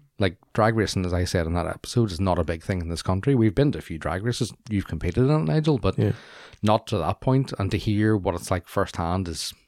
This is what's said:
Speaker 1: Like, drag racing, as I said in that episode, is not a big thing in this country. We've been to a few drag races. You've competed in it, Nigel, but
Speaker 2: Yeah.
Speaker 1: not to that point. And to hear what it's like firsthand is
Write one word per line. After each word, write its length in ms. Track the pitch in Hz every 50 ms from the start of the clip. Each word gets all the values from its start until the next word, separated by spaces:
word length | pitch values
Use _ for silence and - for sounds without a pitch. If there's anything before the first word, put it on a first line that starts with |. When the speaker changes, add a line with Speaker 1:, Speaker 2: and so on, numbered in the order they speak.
| - _ _ -
Speaker 1:
Like, 180 | 104 95 90 - _ _ _
drag 220 | - 107 113 113
racing, 300 | 113 101 92 - 98 90
as 80 | 87 87
I 120 | 87 90
said 200 | 85 - 92 82
in 80 | 80 85
that 140 | 87 82 80
episode, 440 | - - - - - 123 117 104 90
is 80 | 85
not 180 | 98 95 87 85
a 60 | 82
big 180 | 85 85 82 -
thing 160 | - 98 90
in 60 | 85 85
this 140 | 85 -
country. 340 | - - 92 95 - 139 139
We've 180 | 120 113 110 87
been 200 | - 147 147 -
to 60 | -
a 20 |
few 160 | - - 82 78
drag 240 | - 76 82 92 104
races. 300 | 123 117 - 131 104 - - _ -
You've 180 | 107 98 - -
competed 380 | - 80 - 87 85 120 127
in 40 | 135
it, 120 | 151 156 160
Nigel, 340 | 156 151 156 151 160 147 117
but 200 | - 95 - -
Speaker 2:
Yeah. 140 | 113 101 101 - - - - - - - - - -
Speaker 1:
not 240 | 104 107 110 - -
to 100 | 113 95
that 220 | 78 85 - -
point. 320 | - 131 131 135 135 - - -
And 100 | 101 95
to 60 | 110 95
hear 380 | - 113 104 104 107 107 107
what 200 | 104 90 95 87
it's 140 | 87 - -
like 200 | 95 90 - -
firsthand 580 | - 101 95 - - - 85 82 90 95 92 85
is 260 | 80 - - - - - _